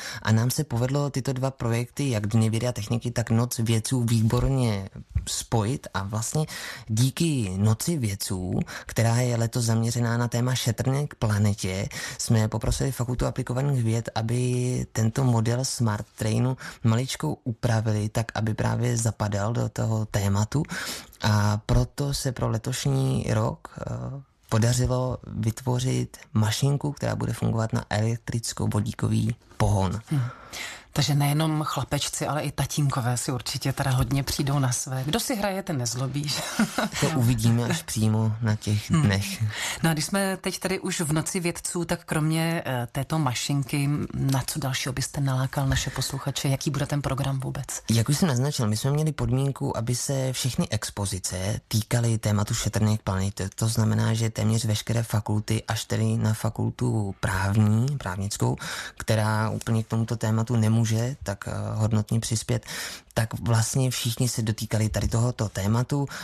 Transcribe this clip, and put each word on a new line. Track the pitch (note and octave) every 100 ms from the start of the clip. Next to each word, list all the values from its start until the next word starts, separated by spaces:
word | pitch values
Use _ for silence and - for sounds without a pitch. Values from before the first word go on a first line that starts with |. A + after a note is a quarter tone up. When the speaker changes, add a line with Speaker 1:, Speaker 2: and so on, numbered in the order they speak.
| - -
Speaker 1:
a | -
nám | A2+ B2
se | -
povedlo | D3+ A#2 B2+ C#3+ C#3+
tyto | C3+ B2+
dva | B2+ C3+
projekty, | - A#2 A#2 A#2+ - C#3
jak | G#2+ G#2
Dny | A2+ A2
vědy | A2+ B2
a |
techniky, | A2+ G#2 A#2 B2
tak | A#2+ A2
Noc | A2+ A#2+ -
vědců, | A2+ A2+ - C3
výborně | A#2 A#2 A2 B2 B2+ C3+ A#2+ G2 G2 - - - -
spojit | - - A2+ G#2 C#3 -
a | F#2+
vlastně | G2 G#2+ A2 D3+ D#3 - - - -
díky | A2 C3 - E3 C#3 G2 F#2+
Noci | G#2+ A2 - E3
vědců, | A2 G2+ - F#2+ F#2 A2+ - - -
která | - A2+ A#2+
je | B2 A#2
letos | A#2 B2+ A2+
zaměřená | A2+ A2+ A#2+ A#2+ A#2
na | A#2+
téma | A#2+ B2+ B2+
šetrné | B2 G#2+ B2+ C3+ D3
k | -
planetě, | A2 G2+ G#2+ G2+ F#2+ F#2 - - - -
jsme | - A2+ A2
poprosili | A2+ B2+ - C3+
Fakultu | B2 A#2+ B2 C3
aplikovaných | C3 B2+ B2+ C#3+ C3+
věd, | A2+ A#2 - A2+
aby | A2+ B2 B2 B2 B2 B2+ B2+
tento | - A2+ C3+
model | C3 A2+ A2+ A#2+ C3
Smart | - A2+ G#2 - -
Trainu | A2 A2+ B2+ C3 - -
maličkou | A2+ A2+ C3 - D#3 -
upravili | B2+ A2+ A#2 A2+ A2 G#2+ G#2+
tak, | A#2 A2+ -
aby | A2
právě | G#2+ A2+ A2+ A#2+ A#2+
zapadal | A2+ - G#2+ G2+ G#2
do | A#2+ A#2
toho | - A2+ A2 G#2+
tématu. | G#2 G2+ G2 G#2+ C#3+ E3+ - - - - -
A | G#2+ G#2+ G#2 G#2+ -
proto | A#2+ B2 - C#3+
se | C#3 C3+
pro | A#2+ A#2+
letošní | A2+ B2+ B2+ C#3+ C3+ C3 C3 A#2
rok, | A2 A#2 E3 - -
eh, | - A#2 B2 C3+ - _ -
podařilo | A2+ A#2 B2 B2 B2+ B2+ A#2+ -
vytvořit | - A2+ A2 B2+ B2 B2+ B2 A#2+ - -
mašinku, | A2 G#2+ A2+ C#3 C#3+ D3
která | C#3 A#2 G#2+
bude | A#2
fungovat | A2+ A2+ A2+ A2+
na | A#2 -
elektricko-vodíkový | G#2 A2+ A#2+ - A#2 - - G#2 G#2+ G#2 - G#2+ A2 A2 A#2 - -
pohon. | G#2 G2+ F#2+ G2 -
Speaker 2:
Hmm. | C#3+ B2 - - - - - -
Takže | - C#3+ C#3+
nejenom | C#3+ D3+ D#3+ D#3
chlapečci, | D3+ - B2+ D3 - - D3
ale | C#3+
i | C#3
tatínkové | - C3+ - C#3+ C3+ A#2+ B2
si | -
určitě | B2+ - C3 C#3
teda | C3 C#3
hodně | C3 A#2+ C#3
přijdou | C3+ - C#3 C#3+
na | B2+
své. | B2 C#3+ C3
Kdo | C3+ A3+
si | - A3
hraje, | G3+ F#3+
ten | F#3+ C#3+
nezlobí, | A#2 A#2+ C3+ C#3+ D3
že? | D3+ - - G#3+ - A3+ -
Speaker 1:
To | C#3+
Speaker 2:
<laughs> | D3+
Speaker 1:
uvidíme | A#2 A#2+ A#2 A#2 A#2+
až | E3
přímo | - A2 A2 A2 A2 A2
na | A2 G#2+
těch | - G#2 -
Speaker 2:
Hmm. | E3
Speaker 1:
dnech. | C3 G2 G2+ - G#2+ - - -
Speaker 2:
No | -
a |
když | D#3 -
jsme | G3 G3 F#3
teď | F#3+ -
tady | F#3 F#3+
už | F#3+ F3+
v | D3
Noci | D#3 D3+ F#3+
vědců, | E3+ E3 - F3+ E3
tak | E3+ -
kromě, | D#3+ D#3 D#3+ E3 E3 -
eh, | B2 A#2
této | C#3 C3 D#3+
mašinky, | C3+ A#2 - C#3+ C#3 D3 C#3+ D3 -
na | C3 C3+ C3+ -
co | D#3
dalšího | C3 C3 C#3
byste | C3 - -
nalákal | C3+ B2+ C3 - C3+
naše | C3 C3
posluchače? | - - C3+ C#3+ - C#3
Jaký | C3+ D#3
bude | C3+ D3
ten | C#3+
program | C3+ C3+ C3+ C3+
vůbec? | C#3 C3+ C3+ - -
Speaker 1:
Jak | A2+ A2+
už | D3
jsem | F3
naznačil, | B2 C#3+ - G#2+
my | G#2+
jsme | C3+
měli | D3 D#3
podmínku, | - A#2+ B2+ C#3 - C#3 -
aby | A2+ B2
se | - C3+ C3
všechny | B2+ B2+ - -
expozice | A2 - - G2 F#2 - F#2 G2 A2 -
týkaly | A2 - A#2+ A#2 A2
tématu | G#2+ G#2 G#2
šetrných | A2+ - G#2 G#2+ G#2+
planet. | - F#2+ G2 - G2 -
To | A2+
znamená, | A2+ A2 A2 A2
že | A2+ A2+
téměř | A2 A2 A2+ A2
veškeré | G#2+ - A#2
fakulty, | A#2 G#2+ - G#2+ G#2+ A2 -
až | A2 -
tedy | A2 A2 A2+
na | A2
fakultu | A2 A2 - A2+ - B2 A2+ G2+ -
právní, | F#2+ F#2+ G2 G#2+ G#2 A2 C3 C#3
právnickou, | F#2+ F2+ G2+ - A#2+ - - - - -
která | - A2 G#2+ G#2+ A2
úplně | G#2+ - A2+
k | A2+
tomuto | A2+ A2+ A2+
tématu | A2 A2 A2+ A#2
nemůže | A2 A2+ A2+ A2 A#2+ C#3+
tak, | - G2 -
eh, | G2+ G#2
hodnotně | G#2+ G#2+ A2 G#2 A2+
přispět, | - A2+ - A#2 - - - - -
tak | - A2+ A2+
vlastně | A#2 A2+ A2+ C#3 C3
všichni | - A#2+ - B2
se | -
dotýkali | A2 G#2+ G#2+ G#2+ A2
tady | G#2 G#2+
tohoto | A2+ A#2+ - G#2
tématu | - G2 A2+ B2 C#3+ C#3 -